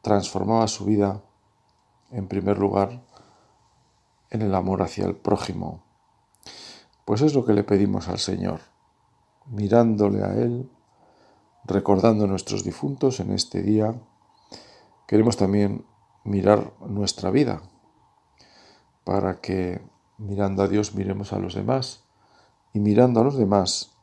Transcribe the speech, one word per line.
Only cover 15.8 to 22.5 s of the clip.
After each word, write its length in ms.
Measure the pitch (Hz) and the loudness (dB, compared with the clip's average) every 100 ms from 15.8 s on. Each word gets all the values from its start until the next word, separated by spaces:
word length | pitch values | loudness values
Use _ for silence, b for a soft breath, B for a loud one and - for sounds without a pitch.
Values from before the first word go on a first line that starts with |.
| - _ _ _ | -12 _ _ _
mirar 500 | 104 101 98 104 - - | -4 0 4 4 2 -14
nuestra 500 | - 104 101 - 95 | -8 -4 -4 -4 0
vida, 320 | 123 127 90 - _ _ _ _ _ _ _ b b b b b _ | 0 0 -4 -10 _ _ _ _ _ _ _ b b b b b _
para 380 | - 98 95 87 | -2 -2 -2 -4
que, 400 | - 95 90 90 - _ _ - | -6 -4 -4 -8 -14 _ _ -14
mirando 460 | 104 101 101 98 | -8 -4 -2 0
a 40 | 98 | 0
Dios, 260 | 104 104 | 0 -2
miremos 400 | 98 95 98 98 | -4 -4 -6 -6
a 60 | 101 | -6
los 160 | 95 | -6
demás, 480 | 98 101 131 127 - b b b b b | -6 -2 -2 -4 -14 b b b b b